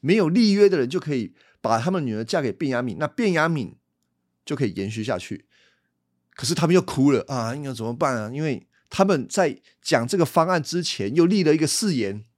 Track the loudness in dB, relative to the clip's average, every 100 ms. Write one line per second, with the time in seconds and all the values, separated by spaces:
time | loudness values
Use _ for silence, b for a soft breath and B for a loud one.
0 | 2 2 4 4 4 6 6 4 0 -2
1 | -4 -4 -4 b b b 0 0 0 -2
2 | -2 -6 -4 -2 -2 -4 -4 -2 -4 -6
3 | -6 -2 0 2 0 -2 -6 -12 _ _
4 | _ _ _ _ -10 -4 -4 -2 -6 -6
5 | -6 -6 -6 -14 _ _ _ _ _ _
6 | _ _ _ -10 -6 -2 4 2 2 2
7 | 4 4 0 -6 -4 -6 -10 -8 -8 -2
8 | -2 -2 -6 -6 -4 -4 _ _ _ 0
9 | 2 2 0 0 0 -2 b b 0 0
10 | 0 0 2 2 2 0 -2 -4 -4 -4
11 | -2 2 4 4 4 4 2 0 0 0
12 | -2 -6 -12